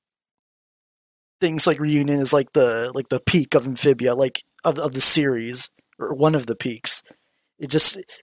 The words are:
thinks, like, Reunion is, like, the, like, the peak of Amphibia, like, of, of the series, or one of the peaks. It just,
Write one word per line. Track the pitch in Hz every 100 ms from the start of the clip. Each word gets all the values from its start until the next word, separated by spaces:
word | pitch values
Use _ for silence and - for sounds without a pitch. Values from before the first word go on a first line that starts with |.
| _ _ _ _ _ _ _ _ _ _ _ _ _ _
thinks, | 175 160 175
like, | 143
Reunion | 151 151 143 143
is, | 135
like, | 147 135
the, | 151 127 113 120
like, | 127 131
the | 131
peak | - 180 135
of | 147 127
Amphibia, | 127 147 127 123
like, | 123 135 - - _
of, | 165 143
of | 151
the | 131
series, | - - 143 123 113 123 - - _ -
or | -
one | 135 151
of | 156 117
the | 113
peaks. | 131 113 - - - _ _ _ _ _
It | 143
just, | 151 - 196 190 -